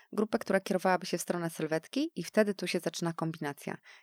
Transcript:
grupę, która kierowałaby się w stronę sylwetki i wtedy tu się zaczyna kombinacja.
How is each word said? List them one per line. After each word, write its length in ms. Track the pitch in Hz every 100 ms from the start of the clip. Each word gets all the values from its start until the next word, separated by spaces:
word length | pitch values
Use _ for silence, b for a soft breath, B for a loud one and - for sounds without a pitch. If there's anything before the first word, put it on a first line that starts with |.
| b
grupę, 280 | - 220 220
która 200 | - 196
kierowałaby 460 | 190 185 190 180 180
się 120 | 175
w 40 |
stronę 280 | - 175 165
sylwetki 640 | - 156 160 - 262 320 -
i 80 |
wtedy 300 | 165 - 208
tu 140 | 196 180
się 120 | 180
zaczyna 340 | 170 - 170
kombinacja. 640 | 165 165 160 147 139 - - B B